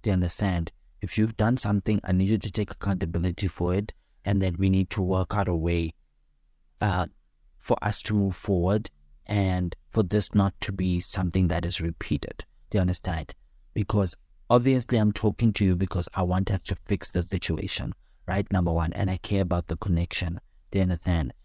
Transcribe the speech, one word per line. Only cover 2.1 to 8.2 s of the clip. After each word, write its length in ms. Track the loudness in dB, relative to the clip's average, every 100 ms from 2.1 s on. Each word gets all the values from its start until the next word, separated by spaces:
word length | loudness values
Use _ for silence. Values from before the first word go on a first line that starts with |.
need 180 | 2 4
you 100 | 2
to 100 | -2
take 220 | -4 -6
accountability 760 | -4 -2 -2 -2 -2 -2 -2 -4
for 280 | -2 0 0
it, 180 | -2 -12 _ _ -2
and 160 | 0
then 140 | 0 2
we 100 | 2
need 220 | 4 2
to 100 | -2
work 320 | 0 0 0 -2
out 120 | 0
a 60 |
way, 400 | 0 0 0 -2 -8 _ _ _ _ _ _ _ _
uh, 240 | -2 0 -2 _ _ _ _ -20
for 180 | -2 -2
us 180 | 0 -4
to 120 | -2
move 200 | 0